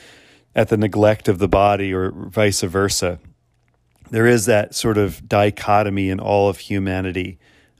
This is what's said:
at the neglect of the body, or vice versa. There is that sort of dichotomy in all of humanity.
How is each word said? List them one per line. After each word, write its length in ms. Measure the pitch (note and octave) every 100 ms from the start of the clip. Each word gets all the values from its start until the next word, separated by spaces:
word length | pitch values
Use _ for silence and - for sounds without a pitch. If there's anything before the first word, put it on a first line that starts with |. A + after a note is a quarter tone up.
| - - _ _ _
at 140 | - A2
the 80 | G#2+
neglect 520 | G#2+ G#2 G#2+ G#2+ -
of 100 | F#2
the 100 | F#2+
body, 460 | G2 G2+ G2+ G2
or 160 | F#2 F#2+
vice 500 | F2+ F#2+ A2 G#2 F#2+
versa. 560 | F#2+ F#2+ G2+ - F2+ E2+ - _ _ _ _ _ _ _ -
There 160 | A2 A#2
is 200 | A#2+ G2
that 280 | G#2+ G#2
sort 240 | - A#2 G#2
of 280 | G2+ - -
dichotomy 800 | G#2+ G#2 G2+ - G#2 G#2 G2 F#2+
in 100 | F#2+
all 280 | G2+ G2+ G2+
of 100 | F#2+
humanity. 800 | - G2+ F#2+ F#2 F#2+ F2+ F#2 F2+ _ _ _